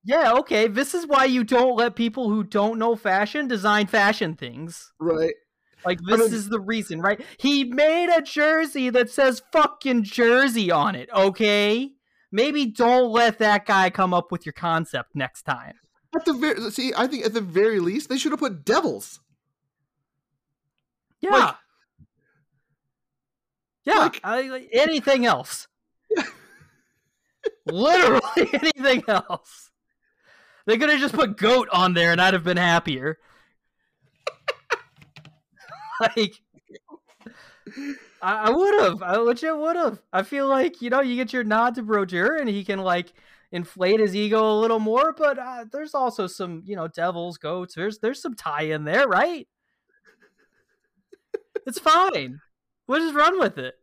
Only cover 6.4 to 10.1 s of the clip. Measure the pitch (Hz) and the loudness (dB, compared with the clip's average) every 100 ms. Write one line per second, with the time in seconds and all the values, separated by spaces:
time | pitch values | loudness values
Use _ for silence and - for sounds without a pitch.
6.4 | 202 220 190 226 196 165 185 208 - - | -4 -6 -4 -6 -6 -4 -2 -2 -8 -4
7.4 | 269 285 247 254 302 330 349 330 302 294 | 0 0 0 2 2 4 2 2 0 0
8.4 | 302 320 311 277 254 247 240 - 269 240 | 2 2 0 -2 0 2 0 2 2 2
9.4 | _ 330 285 - 269 247 202 | _ 2 2 0 0 0 0